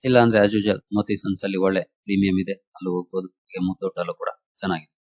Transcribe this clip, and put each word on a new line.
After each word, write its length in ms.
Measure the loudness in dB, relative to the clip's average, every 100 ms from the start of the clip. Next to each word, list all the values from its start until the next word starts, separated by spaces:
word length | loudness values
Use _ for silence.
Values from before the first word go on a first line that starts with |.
ಇಲ್ಲ 140 | 2 4
ಅಂದ್ರೆ 200 | 6 4
as 120 | 4 2
usual 200 | 0 -2 -2 -4
ಮೋತಿ 200 | -2 -4
ಸನ್ಸ್ 280 | -4 -4 -4
ಅಲ್ಲಿ 140 | 0 0
ಒಳ್ಳೆ 180 | 0 -4 _ -2
ಪ್ರೀಮಿಯಂ 320 | 2 2 2
ಇದೆ, 120 | -2 -8 _ -12
ಅಲ್ಲಿ 140 | -6 -6
ಹೋಗ್ಬೋದು. 320 | -6 -8 -10
ಹೀಗೆ 340 | _ _ -4 -4
ಮುತ್ತೂಟಲ್ಲೂ 460 | -4 -6 -6 -8 -8
ಕೂಡ 80 | -10 -10 _ _
ಚೆನ್ನಾಗಿದೆ, 300 | -4 -4 -8 _